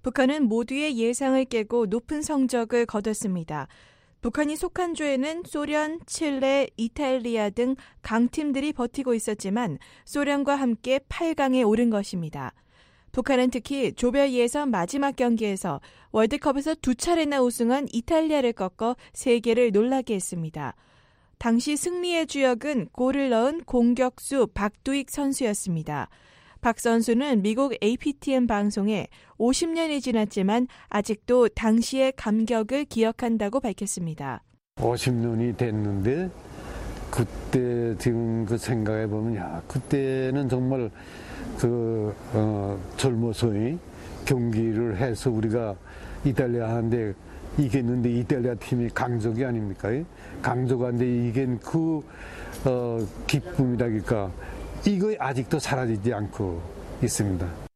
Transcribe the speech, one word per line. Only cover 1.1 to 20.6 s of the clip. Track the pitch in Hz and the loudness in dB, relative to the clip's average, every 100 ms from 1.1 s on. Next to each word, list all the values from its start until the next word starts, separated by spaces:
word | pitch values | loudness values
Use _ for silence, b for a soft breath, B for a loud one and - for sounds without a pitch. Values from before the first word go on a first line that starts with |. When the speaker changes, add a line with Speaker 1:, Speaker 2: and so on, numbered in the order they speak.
| 247 269 262 262 | 2 2 2 2
Speaker 1:
깨고 | 233 214 240 214 | -2 0 0 0
높은 | 226 - 302 | -2 -2 -6
성적을 | 311 294 254 240 226 240 233 | -2 0 2 0 0 0 0
거뒀습니다. | 214 208 208 208 180 160 151 131 b b b b _ | -2 -2 -4 -2 -4 -4 -8 -8 b b b b _
북한이 | 233 294 294 311 | -4 0 -2 -2
속한 | 359 - 359 320 | -4 -2 -4 -2
조에는 | 302 262 294 330 359 | 0 0 -2 -6 -8
소련, | 302 294 302 302 330 - | -6 -2 0 -2 -6 -10
칠레, | - 311 269 262 277 269 - | -4 -2 0 2 2 0 -2
이탈리아 | 226 - 277 262 240 226 208 | -6 -2 -2 0 0 0 0
등 | 202 247 269 B B | 0 0 -2 B B
강팀들이 | - 226 247 - 294 269 294 | -2 2 2 0 -2 -2 -2
버티고 | 294 240 - 254 | -2 -4 -2 0
있었지만 | 226 220 214 190 208 226 135 B B - | 0 0 -4 -2 -2 -2 -6 B B -6
소련과 | 285 285 285 277 277 | -2 0 2 2 2
함께 | 262 220 247 269 _ | 2 0 0 0 _
팔 | - 330 | -2 -2
강에 | 302 269 254 | 2 2 4
오른 | 220 220 240 | 4 4 4
것입니다. | 214 196 180 160 143 127 _ b b b b b | 2 -2 -6 -6 -8 -10 _ b b b b b
북한은 | - 247 254 254 | -4 2 4 4
특히 | 247 - 277 233 | 0 -4 -2 0
조별 | - 247 277 277 | 2 2 4 4
예선 | 247 240 294 285 | 4 2 2 0
마지막 | 208 175 277 277 269 | 0 0 0 -2 2
경기에서 | 240 226 214 196 185 143 B B B | 2 2 0 -2 -4 -6 B B B
월드컵에서 | 220 220 285 302 269 285 311 | 2 2 2 0 0 -2 -2
두 | 262 247 | 0 0
차례나 | - 339 294 285 | 2 2 2 2
우승한 | 247 233 233 269 277 | 2 2 2 2 0
이탈리아를 | 233 - 320 320 302 247 | -4 2 2 4 2 2
꺾어 | 226 185 - 226 247 B | 0 -6 -2 -2 -2 B
세계를 | - 262 233 233 226 240 | -4 2 4 4 4 4
놀라게 | 202 240 269 233 196 | 4 4 2 0 -4
했습니다. | - 175 160 156 | -4 -6 -6 -6